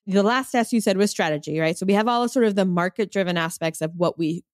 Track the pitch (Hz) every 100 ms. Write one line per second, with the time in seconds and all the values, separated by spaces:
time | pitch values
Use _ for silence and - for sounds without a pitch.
0 | - 196 202 254 262 247 226 233 208 190
1 | 208 - 170 151 151 156 160 170 190 202
2 | 220 240 240 262 220 196 190 175 180 -
3 | 202 196 180 175 165 - 165 - 160 170
4 | 170 - 160 170 -